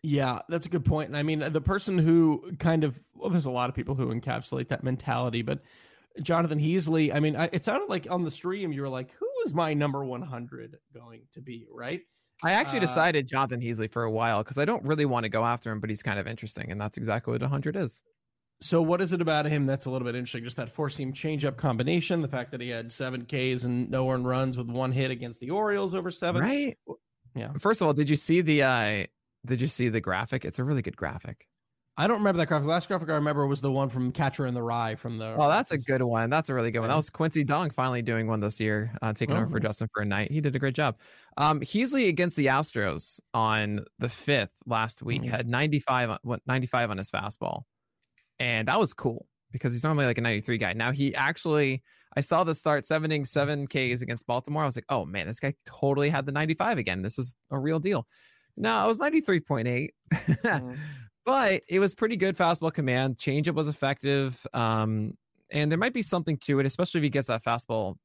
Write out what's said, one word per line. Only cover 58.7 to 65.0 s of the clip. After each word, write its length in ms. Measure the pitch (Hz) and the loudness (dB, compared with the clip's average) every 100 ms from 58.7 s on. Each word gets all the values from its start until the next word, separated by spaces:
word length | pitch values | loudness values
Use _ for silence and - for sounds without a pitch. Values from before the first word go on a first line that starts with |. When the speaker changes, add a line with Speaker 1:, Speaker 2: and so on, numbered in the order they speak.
| 220 202 | 2 2
Speaker 2:
it 20 | |
was 120 | 226 | 2
ninety-three 400 | 285 320 302 175 | 2 2 2 0
point 280 | - 135 117 | 2 -2 0
eight. 280 | 123 156 _ _ | -2 -4 _ _
<laughs> 20 | |
Speaker 1:
Mm-hmm. 600 | 165 - 151 233 160 127 127 151 139 113 _ - | -2 2 0 2 0 -2 -10 -12 -14 -18 _ 0
Speaker 2:
But 380 | 269 220 190 - | 4 4 2 2
it 120 | 180 | 2
was 140 | 196 | 2
pretty 220 | - 220 220 | 2 -2 2
good 220 | 190 180 | 0 4
fastball 360 | 170 175 160 | 2 4 0
command. 440 | 160 135 127 135 120 | 0 2 2 2 0
Changeup 360 | - 139 156 | 0 0 2
was 140 | 160 151 | 0 -2
effective. 800 | 151 135 139 139 139 135 123 - | 0 -2 0 0 2 0 -4 -6
Um, 640 | - 113 110 110 110 | 0 2 2 2 0